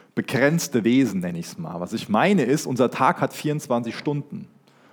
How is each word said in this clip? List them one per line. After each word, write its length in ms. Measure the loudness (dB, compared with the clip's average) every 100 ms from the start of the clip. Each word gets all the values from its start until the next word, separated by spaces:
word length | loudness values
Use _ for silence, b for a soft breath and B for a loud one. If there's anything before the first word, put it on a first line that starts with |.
| b -6
begrenzte 680 | -2 2 4 2 0 0
Wesen, 380 | 4 4 4 0
nenne 180 | -4 -6
ich's 180 | -8 -10
mal. 220 | -10 -8
Was 140 | -6
ich 160 | -6 0
meine 340 | 2 4 4
ist, 220 | 2 0 0
unser 260 | 2 2
Tag 300 | 2 2 2
hat 120 | -2
vierundzwanzig 640 | -2 -4 -4 -2 -2 -2 -6
Stunden. 520 | -4 -6 -6 -12 -14 _ b b b